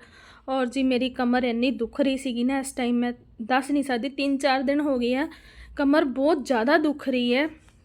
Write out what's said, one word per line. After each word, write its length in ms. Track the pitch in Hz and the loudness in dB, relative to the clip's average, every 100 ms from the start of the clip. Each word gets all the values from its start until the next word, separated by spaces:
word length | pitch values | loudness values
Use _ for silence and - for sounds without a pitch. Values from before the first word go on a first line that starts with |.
| - - - - - | -12 -20 -20 -16 -4
ਔਰ 160 | 269 247 | -2 -2
ਜੀ, 160 | 262 262 | 0 2
ਮੇਰੀ 240 | 247 254 | 2 0
ਕਮਰ 320 | 254 247 247 | -2 0 2
ਇੰਨੀ 280 | 247 233 254 | 0 0 0
ਦੁੱਖ 280 | 226 226 - | 0 -4 0
ਰਹੀ 160 | 277 269 | 0 0
ਸੀਗੀ 260 | 262 240 | -4 -2
ਨਾ 160 | 247 269 | -2 -2
ਇਸ 120 | 269 | -4
ਟਾਈਮ, 220 | - 240 240 | -4 -2 0
ਮੈਂ 180 | 240 240 - - | -2 -6 -14 -12
ਦੱਸ 280 | 220 254 269 | -2 -2 0
ਨਹੀਂ 120 | 285 | 0
ਸਕਦੀ, 260 | 269 247 262 | 0 -2 -4
ਤਿੰਨ 260 | 277 277 277 | -2 -2 0
ਚਾਰ 260 | 277 262 | 2 2
ਦਿਨ 180 | 269 285 | 0 0
ਹੋ 160 | 302 254 | 0 0
ਗਏ 160 | 240 254 | 0 0
ਆ, 120 | 320 - - - - - | -2 -8 -20 -20 -12 -2
ਕਮਰ 300 | 277 302 311 | 2 4 2
ਬਹੁਤ 320 | 240 277 320 240 | 2 2 2 0
ਜ਼ਿਆਦਾ 320 | 240 240 320 | 0 4 4
ਦੁੱਖ 280 | 302 285 - | 2 -2 -2
ਰਹੀ 240 | 254 240 | 0 2
ਹੈ, 140 | 247 311 - - - | 2 0 -6 -20 -20